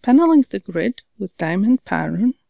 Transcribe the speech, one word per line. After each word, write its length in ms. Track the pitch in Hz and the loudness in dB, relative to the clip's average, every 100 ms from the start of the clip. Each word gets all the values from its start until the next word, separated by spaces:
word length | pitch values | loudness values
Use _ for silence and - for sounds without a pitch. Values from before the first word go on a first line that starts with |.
Paneling 420 | - 262 339 320 254 | 4 4 6 4 2
the 100 | 196 | -6
grid 420 | - 170 190 - _ _ | -8 -4 -4 -6 _ _
with 180 | 190 _ | -14 _
diamond 480 | 160 180 220 254 | -4 -2 0 0
pattern 520 | - 160 160 165 240 - | -2 -6 -4 -2 -4 -4